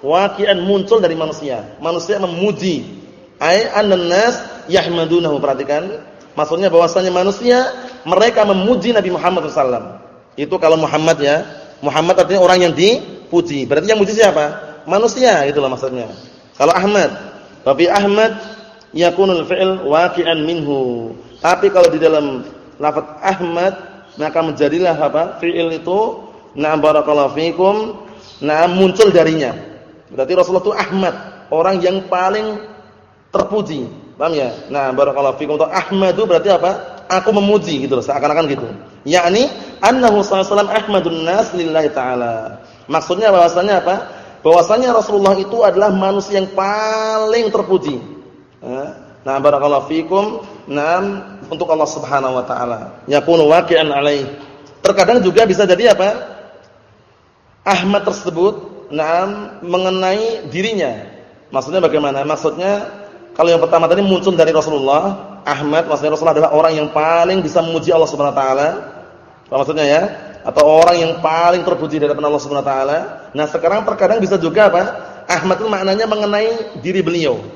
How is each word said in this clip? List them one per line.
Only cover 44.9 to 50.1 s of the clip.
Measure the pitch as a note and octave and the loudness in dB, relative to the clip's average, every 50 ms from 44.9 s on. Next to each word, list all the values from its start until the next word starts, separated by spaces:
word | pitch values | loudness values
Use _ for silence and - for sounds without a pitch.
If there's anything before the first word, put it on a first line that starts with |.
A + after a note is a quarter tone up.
| A#3 | 2
Rasulullah | A3 G#3 - G#3 G3 G3 F#3+ G3 | 0 0 0 0 2 4 4 2
itu | F#3+ G3 G3+ A3+ A#3 A3 | 2 -2 -4 0 2 2
adalah | G3 F3 G3 G#3 G#3+ | 4 4 4 2 2
manusia | F#3+ F#3+ F#3+ F#3+ G3+ G3 F#3+ - G3+ G3 | 2 0 0 0 0 -2 -2 -2 -2 -2
yang | F#3+ F#3+ - | -2 -2 -4
paling | F#3+ F#3+ G3 G#3 G#3+ A3 A3 A3 A3 A3 A3 A3 A3 A3 G#3+ A3+ A#3+ A3+ G#3 | -4 -2 -2 -2 -2 -2 -2 -2 -2 -2 -2 -2 -2 0 0 0 0 0 0
terpuji. | - - - F3 F#3+ F3+ - D3+ C3+ A#2 - - - - - - - - - _ _ _ | 0 -2 0 0 0 0 0 -2 -8 -8 -10 -14 -18 -20 -20 -20 -20 -20 -20 _ _ _
Ya. | B2 B2 B2+ C3+ C#3+ B2 - - - - - - - | -14 -12 -10 -10 -10 -12 -14 -18 -20 -20 -20 -12 -8
Nah, | C3 C3+ C3+ | -6 -2 2
barakallahu | C3+ D3 C#3+ C#3 C#3 D3 C#3+ C3+ - C#3+ | 2 2 2 2 2 2 0 0 -2 -2
fikum. | D#3+ E3 D#3+ E3 | -4 -4 -2 -2